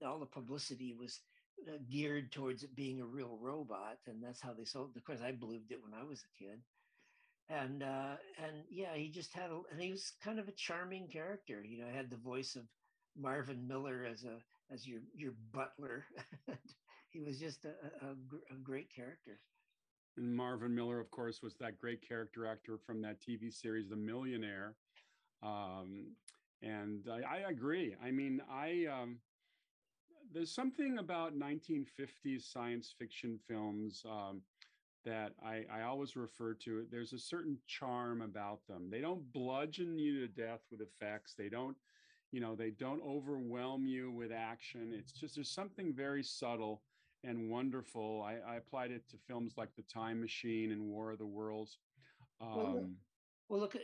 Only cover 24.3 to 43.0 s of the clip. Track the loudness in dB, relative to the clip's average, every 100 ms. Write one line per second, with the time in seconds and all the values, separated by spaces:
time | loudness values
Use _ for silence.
24.3 | 0 0 -2 -4 -6 _ -20 -20 _ _
25.3 | _ -2 0 0 -2 -4 -6 -8 -10 -18
26.3 | -20 _ _ -2 0 2 0 0 -2 0
27.3 | 0 2 2 4 4 4 2 2 4 6
28.3 | 2 2 0 2 4 4 2 0 -4 _
29.3 | _ _ _ _ _ _ _ _ -20 -4
30.3 | 0 2 4 2 4 4 4 2 2 2
31.3 | 2 2 0 2 2 2 -4 -6 -2 0
32.3 | 0 0 -2 2 2 -2 -8 -6 -2 -2
33.3 | -2 0 2 2 2 0 -2 -4 -2 -2
34.3 | -4 -8 _ -20 _ _ _ 0 0 0
35.3 | -2 -2 -2 -2 0 0 0 0 -2 -4
36.3 | -2 0 0 0 0 0 -4 -2 -4 -2
37.3 | 0 2 0 -2 -2 0 2 4 2 0
38.3 | 0 -2 -2 -6 -6 -2 2 2 0 -2
39.3 | 0 4 4 2 2 2 6 6 6 2
40.3 | 0 0 -2 -6 -6 -6 -2 -2 -2 -6
41.3 | -4 0 2 0 -2 _ -20 -20 -20 _
42.3 | 0 2 2 2 2 2 2